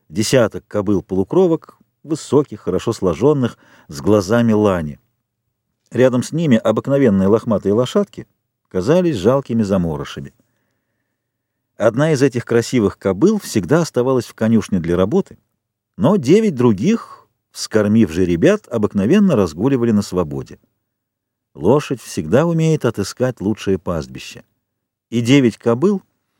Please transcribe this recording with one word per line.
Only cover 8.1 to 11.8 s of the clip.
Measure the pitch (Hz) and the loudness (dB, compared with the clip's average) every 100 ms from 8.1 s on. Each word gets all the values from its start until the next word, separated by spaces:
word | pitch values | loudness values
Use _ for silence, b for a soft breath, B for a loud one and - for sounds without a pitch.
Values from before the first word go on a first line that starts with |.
| - - _ _ _ _ | -8 -20 _ _ _ _
казались | 95 92 170 175 131 | -4 0 2 2 0
жалкими | 90 135 131 117 | 0 0 0 -2
заморышами. | 104 98 87 73 71 - 69 - _ _ _ _ _ _ _ _ _ _ _ _ _ | 0 0 -2 -6 -10 -14 -16 -20 _ _ _ _ _ _ _ _ _ _ _ _ _
Одна | - | -2